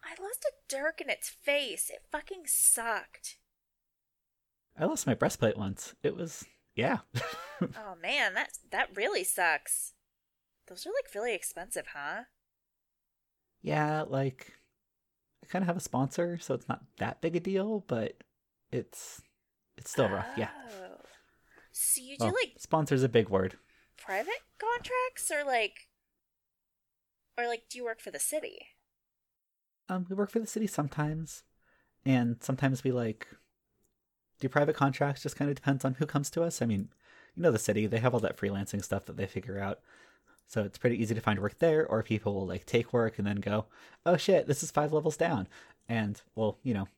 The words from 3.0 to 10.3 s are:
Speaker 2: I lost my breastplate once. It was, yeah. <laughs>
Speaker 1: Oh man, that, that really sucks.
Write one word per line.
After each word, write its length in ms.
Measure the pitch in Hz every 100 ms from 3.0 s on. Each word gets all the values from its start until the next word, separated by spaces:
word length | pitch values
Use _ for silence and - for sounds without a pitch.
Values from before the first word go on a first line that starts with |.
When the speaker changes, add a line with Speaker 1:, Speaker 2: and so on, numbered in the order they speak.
| - - - - _ _ _ _ _ _ _ _ _ _ _ _ _ -
Speaker 2:
I 60 | 165
lost 200 | 311 -
my 80 |
breastplate 440 | 113 180 - 113 -
once. 360 | 98 95 - -
It 120 | 143 175
was, 300 | 170 - - _ _
yeah. 260 | - 127 - -
<laughs> 60 | 120 - - - -
Speaker 1:
Oh 340 | - - 214 175
man, 320 | 170 277 226 190
that, 160 | 202 - _
that 240 | 202 262 190
really 300 | 226 277 190
sucks. 680 | - 175 151 - - - _ _ _ _